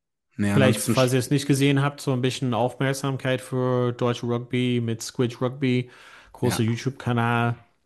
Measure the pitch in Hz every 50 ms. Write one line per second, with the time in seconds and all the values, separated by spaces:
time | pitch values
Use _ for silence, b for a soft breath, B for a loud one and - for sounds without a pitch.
0 | _ _ _ _ _ _ _ - 104 101 101 - - 107 107 - - - 110 127
1 | 131 123 131 127 117 - 147 135 - - 143 127 139 139 143 135 139 143 143 -
2 | - 143 131 123 127 127 120 - 135 127 120 107 120 127 - - 135 135 135 135
3 | - 139 135 127 - 131 131 127 - - 135 127 127 127 127 123 123 123 120 -
4 | 127 120 117 - - 120 120 120 127 - - 123 123 123 123 120 117 113 113 110
5 | - - - - 127 117 120 - 131 123 131 143 139 127 123 127 120 B B B
6 | B B B B B B B - 127 123 - - 117 110 117 113 - 135 135 -
7 | - 120 104 117 117 120 120 117 120 117 117 - - _ _ _ _